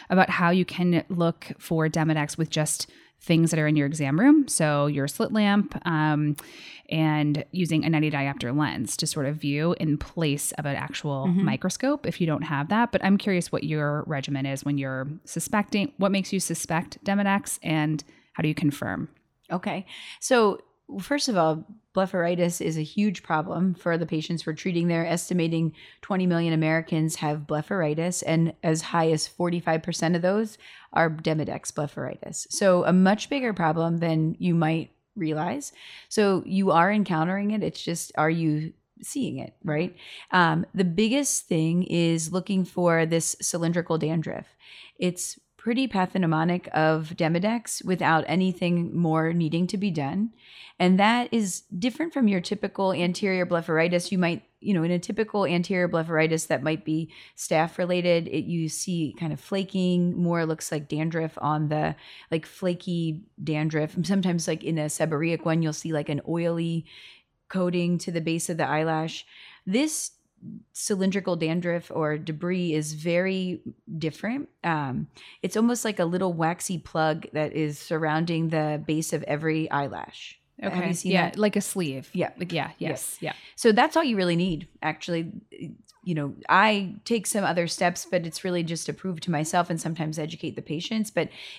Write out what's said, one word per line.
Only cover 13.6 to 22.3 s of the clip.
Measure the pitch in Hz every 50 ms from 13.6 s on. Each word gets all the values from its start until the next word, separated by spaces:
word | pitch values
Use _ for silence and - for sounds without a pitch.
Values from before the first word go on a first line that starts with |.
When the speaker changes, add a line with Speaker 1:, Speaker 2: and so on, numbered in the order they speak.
| -
Speaker 1:
your | 156 156 151 147 147 147 151 -
regimen | 170 156 139 131 - 143 135 135
is | 139 135 135 -
when | 143 143 139
you're | 135 135 131 131 131 139 151 - -
suspecting, | - - 170 - - - 208 202 - - 208 196 - - -
what | 196 196
makes | 202 196 185 -
you | 202 185
suspect | - - 165 - - - 160 165 - - - - -
Demodex | 196 196 202 202 196 196 196 196 - - - -
and | - 156 156 151 156 156 143 - - - _ _ _ -
how | - 165
do | 156
you | 156
confirm? | - 170 143 139 - - 101 92 - - - _ _ _ _ _ _ _ -
Speaker 2:
Okay. | - 180 - 208 156 180 196 - - - - - - -
So | - - 262 240 220 202 - - - _ _ _ _ - 185 196
first | 180 - 285 285 - -
of | 220
all, | 180 160 160 156 156 - - - - _ _ -
blepharitis | 190 190 185 - 185 165 170